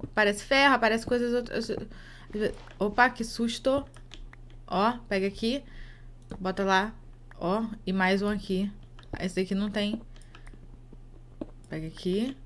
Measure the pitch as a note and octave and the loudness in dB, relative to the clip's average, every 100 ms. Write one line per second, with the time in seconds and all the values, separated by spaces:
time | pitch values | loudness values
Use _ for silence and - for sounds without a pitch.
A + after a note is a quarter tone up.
0 | - - G#3 G3+ - C4+ C#4 B3 A3+ A3+ | -2 4 6 4 4 6 8 8 6 4
1 | A3+ B3 A#3+ A#3+ A#3 - A3+ - - - | 2 2 2 0 0 -2 -2 -4 -6 -12
2 | - - - G#3+ G#3+ - - - G#3 G#3 | -16 -16 -8 -2 -2 -2 -10 -2 2 6
3 | B3 A#3+ A3+ - A#3 - C4+ C#4 C4+ - | 6 4 -4 -2 -2 0 2 2 0 -12
4 | - - - - - - - F3+ G#3+ A#3+ | -16 -14 -14 -16 -18 -16 -4 2 2 2
5 | - G3 G3 G3 A3+ C4+ - - - - | -2 0 0 0 0 0 -4 -12 -14 -16
6 | - - - - F#3 F#3 G3 F#3+ G#3 - | -18 -16 -14 -6 -2 0 4 4 4 -4
7 | - - - - E3+ G#3 A3+ G#3+ - F#3+ | -16 -18 -16 -4 0 0 0 -4 -2 2
8 | F#3 G3 G3+ G#3 - F#3 G3+ - - - | 4 4 2 0 -2 0 -2 -4 -14 -16
9 | - - F3+ F#3 F#3 G3 G#3 G3+ G#3 A3+ | -10 -6 -2 -2 0 0 0 0 -2 -2
10 | - - - - - - - - - - | -8 -16 -18 -16 -16 -16 -16 -18 -18 -18
11 | - - - - - - - D#3 D#3+ - | -18 -18 -16 -12 -12 -12 -10 -6 -6 -4
12 | F#3 F#3+ B3+ C4+ | 0 2 0 -4